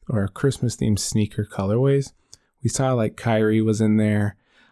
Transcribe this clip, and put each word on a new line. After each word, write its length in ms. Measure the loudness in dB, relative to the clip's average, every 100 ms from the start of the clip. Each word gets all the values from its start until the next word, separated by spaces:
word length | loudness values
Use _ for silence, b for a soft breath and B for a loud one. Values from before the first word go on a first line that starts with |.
| -4
or 200 | -2 -2
Christmas 480 | -2 -2 0 -4 -2
themed 220 | 0 0
sneaker 480 | 0 -2 -2 -4 -8
colorways. 640 | -4 -2 0 2 0 -2 _ b b b b
We 80 | -4
saw, 220 | -2 0
like, 240 | 0 -2 -2
Kyrie 440 | 0 2 2 2
was 200 | 2 2
in 160 | 2 2
there. 400 | 2 2 0 -6 b b b